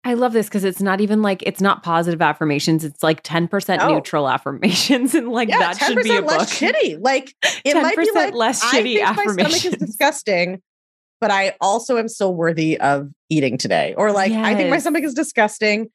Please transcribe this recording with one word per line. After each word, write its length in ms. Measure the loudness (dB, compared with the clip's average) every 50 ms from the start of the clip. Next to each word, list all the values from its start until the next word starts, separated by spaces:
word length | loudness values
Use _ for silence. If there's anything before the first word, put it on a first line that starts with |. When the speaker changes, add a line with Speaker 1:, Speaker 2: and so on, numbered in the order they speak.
| -2
Speaker 1:
I 100 | -2 0
love 200 | 0 0 2 2
this 160 | 0 -2 0
'cause 140 | -2 -2 -2
it's 160 | -2 -2 0
not 180 | 0 0 2 0
even, 200 | 2 2 2 2 2
like, 180 | 0 -2 -2 -4
it's 140 | -6 -2 0
not 200 | 2 2 2 0
positive 400 | -2 0 0 2 2 0 0 2
affirmations. 600 | 2 0 2 0 0 0 0 0 2 2 0 0 0
It's, 180 | -4 -6 0
like, 200 | 0 0 0 0 _
ten 240 | -4 -2 -2 -2
percent 340 | 0 -2 -4 0 0 0 2
Speaker 2:
No. 140 | 2 2 2
Speaker 1:
neutral 320 | 0 -2 -2 -2 -2 0 0
<laughs> 60 | -2
affirmations. 800 | -2 -4 -6 -6 0 0 0 0 0 2 2 2 2 2 2 2
And, 160 | 0 0 0
like, 160 | -2 0 0 2
Speaker 2:
Yeah, 100 | 2 2
Speaker 1:
that 180 | 2 0 0 0
should 160 | 0 0 2
be 60 | 0
a 20 | 2
Speaker 2:
ten 200 | 2 2 2 2
percent 40 |
Speaker 1:
book. 100 | 2 2 0
Speaker 2:
less 200 | 0 -2 -2 -2
shitty. 380 | 0 0 2 2 0 -2 -2 -2
Like, 320 | 0 0 0 0 -2 -6 -10 _ -2 -2 -2 0 -2
it 100 | 2 2
might 200 | 2 2 2 0
be 0 |
Speaker 1:
Ten 0 |
percent 200 | 2 0 2 2
Speaker 2:
like, 180 | 2 0 0 0
Speaker 1:
less 260 | 0 0 0 0 0 0
Speaker 2:
"I 180 | 2 2 2
Speaker 1:
shitty 20 | 2 2 0
Speaker 2:
think 40 | 0
my 140 | 0 0 0
stomach 140 | 0 -2
is 100 | -2 0
Speaker 1:
affirmations. 400 | 0 0 0 0 -2 -2 -4 -4
Speaker 2:
disgusting, 840 | -4 -6 -8 -2 0 0 0 0 -2 -4 -2 0 0 0 -2 -4 -12 _ _ _ _ _ _ _ _ _ _ _ _
but 100 | -2 0
I 240 | 0 2 0 -2 -2 0
also 360 | 0 0 0 0 0 -2 -2
am 120 | -2 -2 -4
so 200 | -4 -2 -2 -2
worthy 480 | 0 0 0 0 0 0 0 0 0 0
of 300 | 2 0 0 0 -2 -8 -14 _ _ _
eating 280 | 0 0 0 0 -2
today." 380 | -2 -2 0 0 0 0 -2 -2
Or, 140 | 0 0 0
like, 220 | 2 2 0 0 0
"I 200 | 0 0 0 0
think 160 | 0 2 0
my 60 | 0
Speaker 1:
Yes. 80 | 0 0
Speaker 2:
stomach 200 | -2 -2 -2 -2
is 80 | -2 -2
disgusting 720 | -4 -4 -2 0 0 0 0 0 -2 0 0 0 0 -4 -8